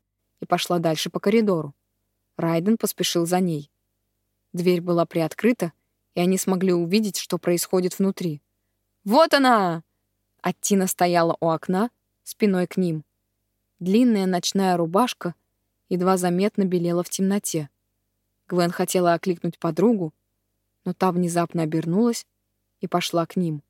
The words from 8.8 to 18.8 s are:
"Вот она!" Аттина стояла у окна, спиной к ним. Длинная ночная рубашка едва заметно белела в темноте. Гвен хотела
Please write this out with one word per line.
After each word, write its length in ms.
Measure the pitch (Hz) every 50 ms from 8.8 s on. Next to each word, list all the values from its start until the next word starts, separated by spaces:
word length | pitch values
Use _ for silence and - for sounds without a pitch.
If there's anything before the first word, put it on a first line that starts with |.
| _ _ _ _ -
"Вот 300 | 196 220 302 320 330 302
она!" 500 | 285 269 254 233 214 190 175 165 165 - _ _ _ _ _ _ _ _ _ _ _
Аттина 460 | - 180 - _ - - 202 190 185
стояла 480 | 185 - - 175 180 175 170 170 170 - -
у 100 | 165 165
окна, 400 | 160 151 - - 180 185 226 247 - _ _ _ _ _ _
спиной 440 | - - - 226 202 185 180 180
к 100 | - -
ним. 260 | 185 185 170 160 156 - _ _ _ _ _ _ _ _ _ _ _ _ _ _ -
Длинная 460 | 175 185 196 233 254 240 220 196 190
ночная 520 | 185 185 175 - - - 196 190 185 180
рубашка 580 | 175 170 160 175 202 247 240 - - - 170 - _ _ _ _ _ _ _ _ _ _ -
едва 280 | 180 175 180 185 190
заметно 480 | 180 180 180 175 180 202 208 - 202 190
белела 380 | 175 180 175 170 170 170 175 175
в 60 | -
темноте. 600 | - - 190 190 196 208 - - - 160 147 - _ _ _ _ _ _ _ _ _ _ _ _ _ _ _
Гвен 240 | - 180 180 170 175
хотела 420 | - -